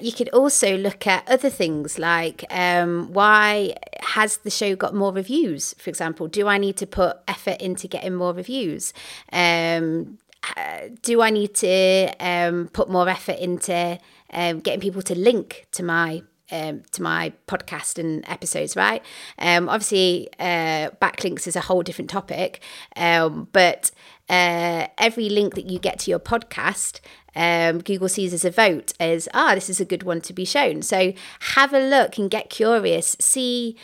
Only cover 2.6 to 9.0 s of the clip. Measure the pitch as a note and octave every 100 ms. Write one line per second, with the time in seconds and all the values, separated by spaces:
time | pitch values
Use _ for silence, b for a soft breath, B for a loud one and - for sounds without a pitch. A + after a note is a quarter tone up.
2.6 | F3+ F3 F3 F3 - F3+ G#3 G#3+ G#3 G#3
3.6 | G3 - - - - - G#3+ - G#3 -
4.6 | G#3 F#3+ - G3+ G3 F#3+ F#3+ C#4+ C4+ C#3+
5.6 | - - - D#3+ E3 D#3+ E3 G3+ G3+ G3+
6.6 | G3+ G3 G3 - F3+ - - - - -
7.6 | F#3+ F3+ F#3+ - - F3+ F3 F3 F#3 C4
8.6 | G3 D3+ - -